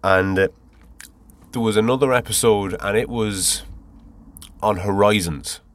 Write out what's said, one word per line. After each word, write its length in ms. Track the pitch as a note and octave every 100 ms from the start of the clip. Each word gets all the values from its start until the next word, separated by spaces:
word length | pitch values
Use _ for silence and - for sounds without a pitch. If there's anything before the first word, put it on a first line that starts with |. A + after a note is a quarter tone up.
And, 340 | G2 F#2+ F#2+ F#2+
uh, 100 | F#2+ - - _ - - - _ - - -
there 80 | B2+
was 160 | A2+ G#2
another 340 | A2+ B2+ C3+
episode, 640 | B2 A#2 G#2+ A#2 G#2 G2 -
and 160 | G2 G#2+
it 100 | -
was 560 | A#2+ G#2+ G2 F2 - - - - - - - - - - -
on 180 | G#2+ G2
horizons. 840 | G2 G2 G#2 G#2+ E2+ C#2+ - - _